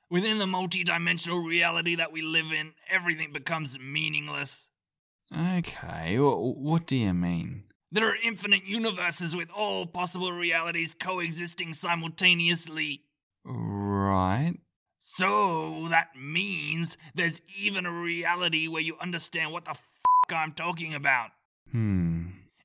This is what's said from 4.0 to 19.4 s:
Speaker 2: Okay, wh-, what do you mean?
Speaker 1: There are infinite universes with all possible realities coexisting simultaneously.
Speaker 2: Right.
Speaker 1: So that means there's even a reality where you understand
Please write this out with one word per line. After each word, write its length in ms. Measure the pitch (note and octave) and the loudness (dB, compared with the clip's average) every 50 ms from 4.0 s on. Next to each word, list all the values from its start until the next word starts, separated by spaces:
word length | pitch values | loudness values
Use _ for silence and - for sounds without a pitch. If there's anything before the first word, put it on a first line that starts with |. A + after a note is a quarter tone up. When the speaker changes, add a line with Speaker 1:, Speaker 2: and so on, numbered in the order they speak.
| D#3 D#3+ D#3 D3+ D3+ D3 D3 C#3+ C#3+ C3+ - - - - _ _ _ _ _ _ _ _ _ _ _ _ - | -2 -2 -2 -2 -4 -4 -6 -6 -6 -6 -8 -10 -14 -20 _ _ _ _ _ _ _ _ _ _ _ _ -4
Speaker 2:
Okay, 840 | E3+ E3 F3 F#3 F3+ E3+ - - - - - E2+ D#2+ E2 E2 F#2 | -2 0 2 2 0 0 -2 -6 -10 -10 -10 -8 -6 -2 0 2
wh-, 420 | A#2+ C#3+ C#3+ B2 F2 F#2+ B2+ A#2 - | 4 4 4 4 4 0 -2 -2 -2
what 280 | C3 D3+ D#3+ E3 E3 | 0 2 2 2 2
do 100 | - C#3 | 2 0
you 180 | C3 A#2 G2+ F2+ | 2 4 4 4
mean? 500 | F2 F2 F2 F2 E2+ E2+ - - G2 - _ _ _ _ _ | 2 2 2 0 0 -2 -4 -8 -10 -14 _ _ _ _ _
Speaker 1:
There 160 | D#3+ G3+ A3+ A3 | -2 0 2 2
are 80 | A3 A3 A3+ | 0 0 -2
infinite 440 | A#3 A3+ - - G3+ G3 F#3+ F#3+ | -4 -4 -4 0 2 2 2 2
universes 680 | F#3+ G3+ A#3 A3+ A3+ G3+ F#3 F3+ F3 E3 - F3 E3 D3+ | -2 -4 -2 0 0 -2 0 -2 -2 -2 -2 -2 -2 -2
with 140 | F3+ E3+ E3 E3+ | -4 -4 -6 -4
all 300 | G#3 G#3+ G#3 G3 F#3+ F#3 | -4 -2 -2 0 -2 -4
possible 440 | E3+ - F3+ F3+ F3 - F#3 F3+ F#3 | -4 -4 -4 -4 -2 -2 -2 -2 -2
realities 640 | F3 F3 F3 E3+ E3 E3 E3 E3+ E3 E3 E3 D#3+ - _ | -2 -2 0 2 2 2 2 0 -2 -2 -2 -4 -4 _
coexisting 720 | - F3+ F#3+ F#3 F3 E3+ D#3+ D#3+ F3 F3 E3+ - F3 E3+ D#3+ | -4 -4 -2 -2 -2 -4 -4 -4 -6 -6 -6 -6 -8 -8 -8
simultaneously. 1300 | - - F3 E3+ E3+ E3 E3 D#3+ - F#3 F3+ F3 E3+ E3+ E3+ F3 E3+ E3 D#3+ D#3 D#3 D#3 D3+ C#3+ C#3 _ _ _ _ _ _ _ _ _ | -6 -2 -2 0 0 -2 -6 -6 2 4 4 4 6 4 2 2 2 0 -6 -6 -6 -4 -4 -6 -8 _ _ _ _ _ _ _ _ _
Speaker 2:
Right. 1120 | B2+ B2+ A#2 A2+ A2 G2+ G2+ G2+ G2+ G2+ G2 G2 G2 G2 F#2+ F#2 F#2 F#2+ A2+ D3 E3+ F3 - _ _ _ _ _ _ _ _ | -8 -6 -4 -4 -2 -2 -2 0 2 2 4 4 4 4 4 4 4 2 2 2 0 -2 -4 _ _ _ _ _ _ _ _
Speaker 1:
So 840 | _ - - - F#3 F#3+ G3+ - G3+ F#3 E3+ D#3+ D#3 D#3+ D#3+ D#3+ D#3+ E3 | _ -16 -4 0 0 2 4 4 4 2 2 0 -2 -4 -6 -6 -4 2
that 220 | E3 E3 E3 - - | 2 2 2 2 -6
means 840 | C3 C3 C#3 D#3 E3+ G3 G3+ F#3+ E3 D3+ D3 D#3 E3 E3+ D#3+ - - - D#3 - | -14 -10 -4 -2 -2 -2 -2 -4 -6 -4 -4 -2 -2 -2 -2 -4 -8 -16 -12 -4
there's 260 | D#3 F3 E3+ D#3+ - - _ G3 | 0 0 0 0 -4 -12 _ -14
even 300 | G3 G3 G#3 G3 F#3+ F3+ | -4 -4 -2 -2 -2 -4
a 40 | F3+ | -4
reality 800 | E3+ E3+ E3+ E3+ E3+ E3+ E3+ E3 F3 F3+ F3+ E3+ D#3+ D#3+ D#3+ D#3+ | -6 -4 -4 -4 -4 -2 0 0 0 0 0 0 0 0 0 0
where 140 | D#3+ D#3+ D#3+ | -2 -2 -2
you 160 | D#3+ D#3+ - | -2 -4 -6
understand 500 | E3 F3+ F3+ E3 D#3+ - - E3 | -6 -6 -4 -4 -6 -4 -2 -2